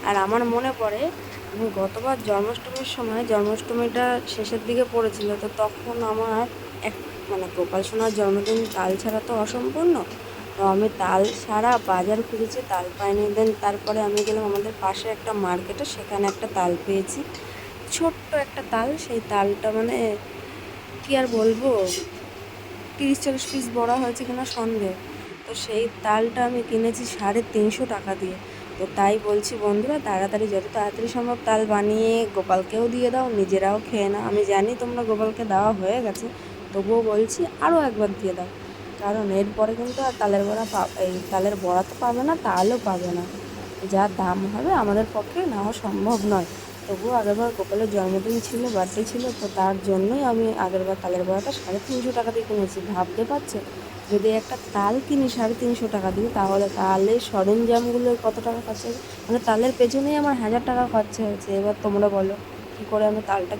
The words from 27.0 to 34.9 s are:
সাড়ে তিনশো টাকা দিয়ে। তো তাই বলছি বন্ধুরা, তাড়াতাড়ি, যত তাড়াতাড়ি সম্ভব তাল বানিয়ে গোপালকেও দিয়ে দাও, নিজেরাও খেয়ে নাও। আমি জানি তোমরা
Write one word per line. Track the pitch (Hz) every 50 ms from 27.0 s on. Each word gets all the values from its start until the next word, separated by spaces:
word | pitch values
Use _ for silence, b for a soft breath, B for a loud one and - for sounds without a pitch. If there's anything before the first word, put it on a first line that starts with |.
| 247 226 - 180
সাড়ে | 208 196 202 233 226 -
তিনশো | - 220 208 214 214 - 262
টাকা | 254 226 196 - 190 190 175
দিয়ে। | 190 185 180 190 B B B B B B - -
তো | 185 196 -
তাই | - 196 196 214 214 208
বলছি | 208 208 208 208 - 247 220
বন্ধুরা, | 208 208 202 208 214 262 294 302 269
তাড়াতাড়ি, | 220 196 190 196 196 208 208 220
যত | 208 202 190 190 208
তাড়াতাড়ি | - 226 208 208 202 - 226 233
সম্ভব | - 247 240 240 240 240 -
তাল | 226 220 220 220
বানিয়ে | 214 214 202 202 208 214 220 220 226 226 226 226 208 196
গোপালকেও | 196 185 196 185 185 185 190 214 220 233 240
দিয়ে | 233 247 247 240
দাও, | 233 262 262 254
নিজেরাও | 226 202 190 185 196 190 190 196 202 214 214 -
খেয়ে | - 214 202 196
নাও। | 202 208
আমি | 220 220 202 208 208
জানি | 196 202 196 196 220 247 -
তোমরা | 247 240